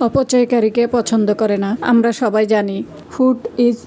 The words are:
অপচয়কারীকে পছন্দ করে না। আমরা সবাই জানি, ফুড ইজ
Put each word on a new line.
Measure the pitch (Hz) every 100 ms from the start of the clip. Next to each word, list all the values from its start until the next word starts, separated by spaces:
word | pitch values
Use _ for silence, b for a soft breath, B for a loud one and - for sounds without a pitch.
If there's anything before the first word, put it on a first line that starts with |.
অপচয়কারীকে | 233 277 262 254 240 240 214 233 240
পছন্দ | 240 233 226 208
করে | 208 214 202
না। | 196 254
আমরা | 247 233 233
সবাই | 226 226 214 214
জানি, | 214 196 196 - - -
ফুড | - 254 247 - -
ইজ | 240 226